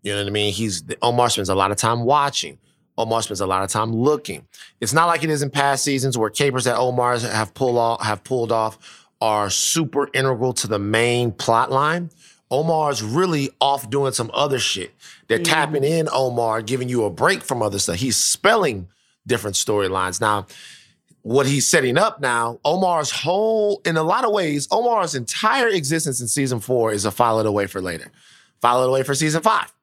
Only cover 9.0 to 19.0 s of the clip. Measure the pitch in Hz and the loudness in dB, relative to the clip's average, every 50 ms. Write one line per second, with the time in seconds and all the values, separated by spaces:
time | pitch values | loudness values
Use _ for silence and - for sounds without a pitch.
9 | _ _ _ _ 110 110 107 104 104 98 - - - - - 165 160 131 - 139 | _ _ _ _ 0 2 2 2 0 0 0 -2 -2 0 0 0 -2 -2 -2 -2
10 | 143 - - 131 135 135 131 110 120 127 123 - - 95 110 101 101 101 107 110 | -2 -2 -2 0 0 0 0 0 -2 -2 -2 -2 -4 -2 -2 -2 -2 0 0 0
11 | 117 120 120 120 123 117 101 - - - 113 113 127 - 131 135 143 151 160 175 | 2 2 2 0 0 -2 -4 -4 -2 0 2 2 2 2 0 0 0 0 -2 -4
12 | 175 160 _ _ - - _ _ _ _ 123 135 156 165 165 156 156 147 143 113 | -6 -8 _ _ -20 -20 _ _ _ _ -2 -2 0 0 0 0 0 -2 -2 -2
13 | 110 104 117 156 185 185 165 147 135 - - _ 127 139 139 131 120 107 113 139 | -4 -2 0 0 0 2 0 -2 -2 -4 -2 _ 2 2 2 0 -2 -4 -2 0
14 | 139 135 127 - 120 110 - - 143 143 135 123 110 - - 98 90 - _ _ | 0 0 0 -2 -6 -4 -2 -2 0 0 0 0 -2 -2 -4 -4 -8 -10 _ _
15 | - - - - _ _ 113 110 170 - 156 160 160 156 156 147 135 143 160 165 | -20 -20 -20 -20 _ _ 0 0 2 2 2 2 0 0 0 0 0 2 0 0
16 | 156 151 - 127 135 127 123 120 117 113 110 113 110 107 127 127 127 123 123 120 | 0 0 0 0 0 0 0 0 0 0 0 -2 -2 -4 -4 -4 -2 -2 0 0
17 | 110 101 87 80 113 165 196 - - - 135 120 110 104 98 101 - - 87 90 | 0 0 0 2 2 2 2 2 -2 -6 -4 -2 -2 -2 -2 -2 -2 -2 -2 -2
18 | 123 135 107 - - - - - - 202 226 226 190 147 113 98 90 90 _ _ | -2 -2 0 0 0 0 -2 2 4 4 4 4 2 0 -2 -4 -10 -14 _ _